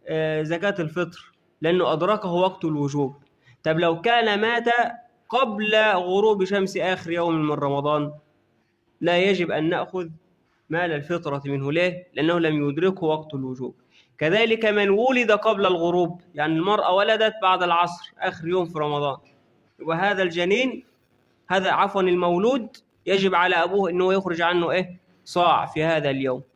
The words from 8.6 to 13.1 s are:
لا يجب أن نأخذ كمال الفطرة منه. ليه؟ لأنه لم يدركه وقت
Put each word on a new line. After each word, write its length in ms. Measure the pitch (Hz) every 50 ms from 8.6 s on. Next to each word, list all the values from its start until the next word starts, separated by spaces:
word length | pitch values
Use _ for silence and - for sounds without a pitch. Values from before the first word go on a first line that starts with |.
| _ _ _ _ _ _ _ _
لا 180 | 165 175 175 175
يجب 320 | 185 202 190 190 175 156
أن 180 | 107 147 156 160
نأخذ 400 | 175 139 175 - - 185 175 165 160 - _ _ _ _ _ _ _ _ _ _
كمال 200 | 151 170 180 170
الفطرة 500 | 156 147 143 156 175 170 170 151 143 139 139
منه. 280 | 139 139 139 135 139
ليه؟ 340 | 147 170 180 180 175 180 - _ _
لأنه 240 | 127 147 165 175 175
لم 300 | 165 156 156 147 143 143
يدركه 360 | 139 156 175 190 190 190 170
وقت 300 | 156